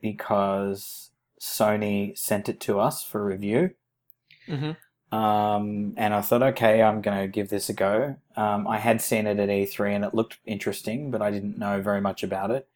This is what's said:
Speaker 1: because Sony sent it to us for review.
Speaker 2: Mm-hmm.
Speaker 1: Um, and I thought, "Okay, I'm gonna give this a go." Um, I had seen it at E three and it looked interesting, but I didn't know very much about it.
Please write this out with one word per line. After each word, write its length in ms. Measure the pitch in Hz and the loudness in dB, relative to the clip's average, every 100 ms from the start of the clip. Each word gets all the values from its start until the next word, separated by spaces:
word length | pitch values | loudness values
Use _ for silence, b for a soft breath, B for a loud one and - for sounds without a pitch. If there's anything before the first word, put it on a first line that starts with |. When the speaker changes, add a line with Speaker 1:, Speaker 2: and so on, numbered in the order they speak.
Speaker 1:
because 1080 | 113 101 - 104 98 98 98 98 - - - _ _ _ | -6 -6 -2 0 2 0 -2 -4 -10 -16 -18 _ _ _
Sony 760 | - - 107 107 104 101 101 - | -10 2 2 4 0 0 -2 -6
sent 300 | - 104 - | -2 -2 -2
it 100 | - | -6
to 180 | - 101 | -2 2
us 220 | 117 - | 2 0
for 220 | - - 101 | -6 -4 -2
review. 460 | 95 101 113 185 - _ _ _ _ _ - - | -2 0 2 0 -2 _ _ _ _ _ -20 -8
Speaker 2:
Mm-hmm. 680 | 147 151 165 _ _ _ 110 | -6 -6 -8 _ _ _ 0
Speaker 1:
Um, 760 | 110 107 104 104 104 104 104 - | 2 4 2 0 -2 -4 -4 -2
and 160 | 107 | 0
I 80 | 104 | 0
thought, 220 | 101 120 | 2 4
"Okay, 400 | 131 131 113 110 | 4 4 4 8
I'm 180 | 110 107 | 6 4
gonna 260 | 101 101 98 | 0 0 -2
give 220 | 98 101 | -4 -2
this 180 | 101 - | -2 -4
a 60 | |
go." 420 | 101 98 107 139 135 _ - | 0 2 2 0 -4 _ -2
Um, 320 | 107 104 104 | 0 0 0
I 100 | 110 | 0
had 240 | 113 113 | 2 2
seen 240 | - 110 107 | 2 0 2
it 140 | 104 | 2
at 100 | 101 | 2
E 160 | 101 98 | 2 0
three 300 | - 104 101 | -2 -2 0
and 100 | 101 | 0
it 80 | |
looked 240 | 110 113 - - | -2 -2 -6 -8
interesting, 640 | 101 - 98 - 117 147 | -6 -4 -6 -6 -6 -4
but 100 | 117 | -2
I 100 | 104 | -2
didn't 260 | 101 101 101 | -2 -4 -4
know 240 | 101 101 | -2 0
very 180 | 98 101 | 0 0
much 220 | 98 95 | 0 -2
about 300 | 98 95 98 | -4 -4 -2
it. 160 | 131 - | -4 -4